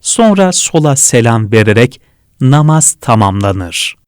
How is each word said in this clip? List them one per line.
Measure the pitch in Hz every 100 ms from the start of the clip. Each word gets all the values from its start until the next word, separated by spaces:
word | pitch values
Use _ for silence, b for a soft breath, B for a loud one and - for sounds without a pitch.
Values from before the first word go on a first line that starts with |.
sonra | - - 226 202 190
sola | 175 - 165 151 135
selam | - 127 117 113 107
vererek | 110 107 107 127 - _ _ _ _
namaz | 131 143 151 156 156 -
tamamlanır. | - 113 101 98 98 98 87 - - -